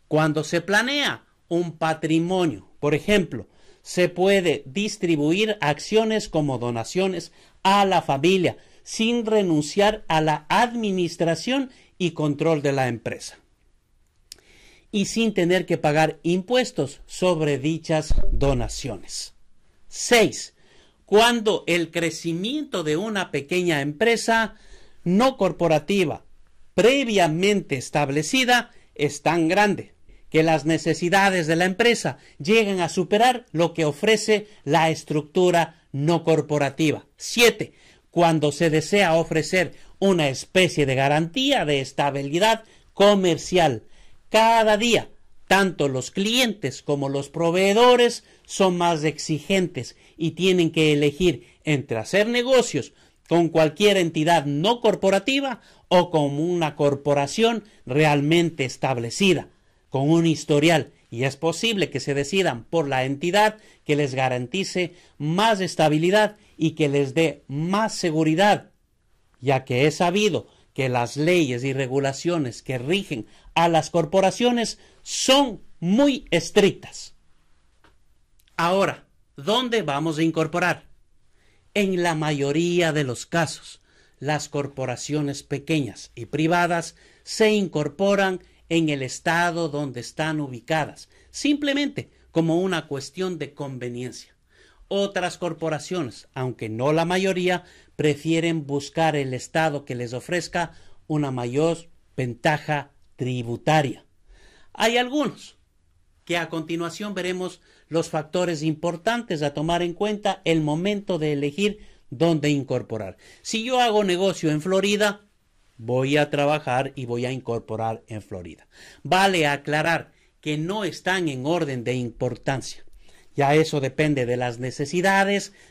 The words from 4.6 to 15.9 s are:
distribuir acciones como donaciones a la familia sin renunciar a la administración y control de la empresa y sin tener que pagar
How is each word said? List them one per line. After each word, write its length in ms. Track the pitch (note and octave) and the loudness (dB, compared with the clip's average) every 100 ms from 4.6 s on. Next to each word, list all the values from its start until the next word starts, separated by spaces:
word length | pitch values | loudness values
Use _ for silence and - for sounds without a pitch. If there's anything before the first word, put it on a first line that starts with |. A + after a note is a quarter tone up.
| - | -4
distribuir 920 | C3+ G#3 - F3 D#3+ D3 F3+ G#3+ G#3 | -6 -6 -2 0 2 2 2 0 0
acciones 680 | D3 D3 - G#3+ A3 G#3+ - | -2 -2 0 0 2 -2 -2
como 280 | D#3+ D3 B2 | -2 -2 -2
donaciones 760 | A#2+ A#2 A2+ F3+ F#3+ F3+ - _ _ _ | -4 -6 -4 -2 -2 -4 -10 _ _ _
a 220 | F#3+ G3+ G3 | 2 4 4
la 160 | F3+ | 2
familia 560 | - C#3 D#3 F#3+ D#3 - - _ | 0 2 2 4 2 -2 -12 _
sin 420 | - - A3+ A#3+ A3 | -10 -2 0 0 0
renunciar 800 | G#3+ F#3+ D#3 D3 - G#3 G#3+ - | 2 2 0 0 2 2 0 -2
a 140 | D#3+ | 0
la 240 | D#3 D3+ - | 0 -2 0
administración 1200 | F#3 A#3+ A#3 G#3+ F#3 E3+ - E3+ D#3+ - C4+ C4 - _ - | 0 0 -2 -2 -2 -2 -2 -2 -2 -2 -4 -4 -10 _ -4
y 140 | F3 | -4
control 500 | D#3 D3+ C#3+ D#3+ D#3+ | -2 -2 0 0 0
de 100 | C#3+ | 0
la 140 | C3+ B2+ | 0 -2
empresa 520 | A#2 - G#2 - - _ _ _ _ _ _ _ _ - - _ _ - _ _ | -4 -8 -10 -14 -20 _ _ _ _ _ _ _ _ -20 -20 _ _ -20 _ _
y 140 | G#3 G3 | -4 -2
sin 280 | - A3+ | 0 0
tener 320 | - E3+ F3+ F3 | 2 2 2 0
que 120 | E3 | 0
pagar 420 | D#3+ | 2